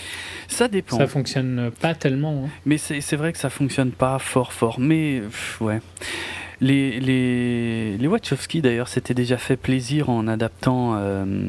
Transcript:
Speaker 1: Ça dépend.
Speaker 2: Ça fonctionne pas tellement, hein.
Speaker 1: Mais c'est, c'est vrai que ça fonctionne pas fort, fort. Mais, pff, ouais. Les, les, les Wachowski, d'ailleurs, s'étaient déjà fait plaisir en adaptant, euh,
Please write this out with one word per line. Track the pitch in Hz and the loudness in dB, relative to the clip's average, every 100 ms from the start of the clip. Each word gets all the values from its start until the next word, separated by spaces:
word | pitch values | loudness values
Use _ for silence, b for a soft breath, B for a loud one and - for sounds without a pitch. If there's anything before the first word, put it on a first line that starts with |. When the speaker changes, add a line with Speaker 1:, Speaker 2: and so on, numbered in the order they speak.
| B B B B B | B B B B B
Speaker 1:
Ça | - 240 | 0 2
dépend. | 196 - - | 2 0 4
Speaker 2:
Ça | 139 | 4
fonctionne | 143 123 135 127 123 120 - | 2 0 0 0 0 -2 0
pas | 160 | -2
tellement, | 160 147 135 156 147 139 | 2 0 2 0 -2 -4
hein. | - 139 | -4 0
Speaker 1:
Mais | 147 | 0
c'est, | - 143 | 0 -4
c'est | - 147 | -2 -2
vrai | 160 | -2
que | 165 | -2
ça | 135 | -4
fonctionne | - 139 - 127 | 0 0 2 0
pas | - 131 135 | 2 2 2
fort, | - 131 123 | 0 0 0
fort. | - 113 127 | 0 0 2
Mais, | 139 160 156 127 | 2 4 2 0
pff, | 104 - - - | -4 -8 -10 -2
ouais. | 110 110 - - B B B B B B | 0 0 -4 -12 B B B B B B
Les, | 131 139 135 117 | 4 4 2 0
les, | 131 131 127 123 120 120 117 113 110 98 | 2 4 4 2 0 0 0 -2 -2 0
les | 139 | 2
Wachowski, | 226 - 135 - 165 | 0 0 -4 -2 0
d'ailleurs, | 127 117 123 | 2 2 -2
s'étaient | 123 - | -4 -2
déjà | 123 120 123 | 0 0 -2
fait | - 135 | 0 -2
plaisir | - 131 120 151 135 | 0 -2 0 -2 0
en | 117 110 | 0 0
adaptant, | 110 113 - 131 127 120 110 | 0 -2 0 0 2 0 0
euh, | 101 98 98 98 | 0 -2 -2 -2